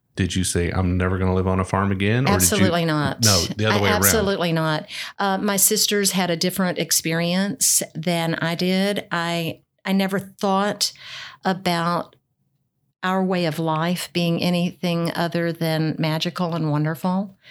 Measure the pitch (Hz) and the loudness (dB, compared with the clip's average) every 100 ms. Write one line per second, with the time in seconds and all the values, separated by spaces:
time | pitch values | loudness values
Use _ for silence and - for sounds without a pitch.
0 | _ - 92 95 90 90 87 95 90 90 | _ -2 -2 0 0 0 0 0 2 2
1 | 90 92 92 92 92 95 92 95 98 95 | 2 2 2 2 2 2 2 0 2 0
2 | 101 117 135 202 180 208 95 170 165 151 | 0 2 4 4 4 4 2 2 0 0
3 | 139 - 113 95 87 - 107 104 101 90 | -2 2 4 4 2 0 0 2 2 4
4 | 98 226 196 196 170 160 160 156 - - | 4 4 2 0 0 0 0 -2 -4 -10
5 | - - 202 190 202 196 - 214 - 208 | -10 -4 -2 0 0 2 2 2 0 0
6 | 196 185 175 170 180 185 185 - 160 - | 0 0 0 0 -2 0 -2 -2 -2 -2
7 | 165 165 170 180 202 - - - - 160 | 0 -2 0 0 -2 -2 0 0 -2 -6
8 | 165 170 165 165 165 170 180 190 196 202 | -2 0 0 -2 -2 -2 0 0 0 -2
9 | - 175 170 170 165 - _ _ 196 196 | -4 -4 -2 -2 -4 -8 _ _ -2 0
10 | 190 196 190 - 202 190 202 208 - - | 0 -2 -6 -4 0 2 0 0 -4 -4
11 | - - - - 196 185 190 170 170 175 | -16 -16 -16 -6 -4 -2 -2 0 0 -2
12 | - _ _ _ _ _ _ _ _ _ | -4 _ _ _ _ _ _ _ _ _
13 | 185 190 185 180 170 156 160 156 170 180 | -2 0 0 2 0 0 0 0 0 -2
14 | - 175 170 165 175 175 175 - 180 170 | -4 -2 0 2 0 0 0 -2 -2 -2
15 | 170 - 170 170 170 165 165 156 160 - | -2 -2 -2 -2 -2 -2 -2 0 0 0
16 | 156 160 175 - 175 165 156 147 151 160 | 0 0 -2 -2 -4 -2 0 0 0 -2
17 | 190 185 202 - - | -2 -2 -4 -10 -14